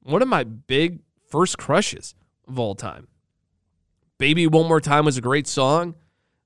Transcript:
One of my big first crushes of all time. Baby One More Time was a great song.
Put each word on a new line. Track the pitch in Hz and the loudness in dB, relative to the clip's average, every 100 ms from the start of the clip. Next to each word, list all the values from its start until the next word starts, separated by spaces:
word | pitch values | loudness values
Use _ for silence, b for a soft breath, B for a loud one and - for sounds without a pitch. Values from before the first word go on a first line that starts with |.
One | - 170 | -2 0
of | 262 | 2
my | 190 | 0
big | 117 113 - 135 170 170 _ _ _ | -4 -10 -4 0 0 -4 _ _ _
first | 147 185 - | 0 0 -2
crushes | - 160 - - - - _ _ - | -2 0 0 -6 -16 -20 _ _ -12
of | 127 | -6
all | 110 | -4
time. | 98 107 - - _ _ _ _ _ _ _ _ _ _ - | -6 -10 -14 -20 _ _ _ _ _ _ _ _ _ _ -2
Baby | 135 165 160 | 0 2 4
One | 160 165 | 4 4
More | 160 | 2
Time | 143 143 | 2 2
was | 151 127 | 2 0
a | |
great | 120 139 135 | -2 -2 -2
song. | 143 131 160 175 165 _ _ _ _ | -2 0 0 -2 -10 _ _ _ _